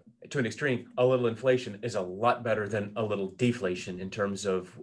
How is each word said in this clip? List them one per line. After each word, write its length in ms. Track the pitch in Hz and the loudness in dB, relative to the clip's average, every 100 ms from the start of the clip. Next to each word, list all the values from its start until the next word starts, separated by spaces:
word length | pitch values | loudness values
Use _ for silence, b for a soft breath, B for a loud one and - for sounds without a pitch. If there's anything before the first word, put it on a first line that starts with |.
| - - - | -16 -20 -8
to 100 | 143 | -2
an 80 | 113 | -2
extreme, 420 | - 143 120 - - | -2 -2 -2 -4 2
a 60 | |
little 220 | 127 127 120 | 4 4 2
inflation 540 | 113 131 127 117 98 | 2 2 2 2 -8
is 140 | 120 104 | -4 -4
a 40 | |
lot 440 | 90 92 117 120 | -4 2 2 2
better 240 | 117 107 101 | 2 0 0
than 240 | 107 101 | -2 -2
a 80 | 113 | -2
little 300 | 107 98 95 - | -2 -2 -4 2
deflation 600 | 123 117 95 90 - 90 | 2 2 0 -2 -6 -8
in 100 | 95 | -6
terms 380 | 107 101 95 101 | -2 -2 -2 -2
of, 260 | 92 90 - | -2 -2 -10